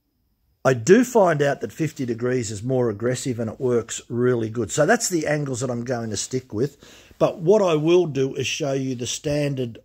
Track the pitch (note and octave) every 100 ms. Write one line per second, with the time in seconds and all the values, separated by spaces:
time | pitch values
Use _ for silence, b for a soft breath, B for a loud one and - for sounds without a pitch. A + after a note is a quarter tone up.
0 | _ _ _ _ _ _ C#3 B2+ A2 G#3
1 | B3 A#3 F#3 D3+ C#3+ C#3 - - D#3 -
2 | B2 A2 B2 B2+ G#2+ G#2+ A#2 C3 A#2+ G2+
3 | B2 B2+ C#3 A#2 A2+ - B2+ A#2+ A2 -
4 | - A#2+ B2 A#2+ A2 A2+ G2+ - D3+ A#3
5 | - F3+ D3+ D3+ C#3+ B2 B2+ A#2+ A#2 A#2+
6 | A2+ G2+ - C3 C3 G#2 C#3+ - B B
7 | B - D#3 - D#3+ G#3+ F#3+ D#3 D#3 F3
8 | E3+ C3+ C3+ C#3 C3 - D3 C#3 C3 B2
9 | A#2+ - D3+ D3 D3 C3+ B2 A2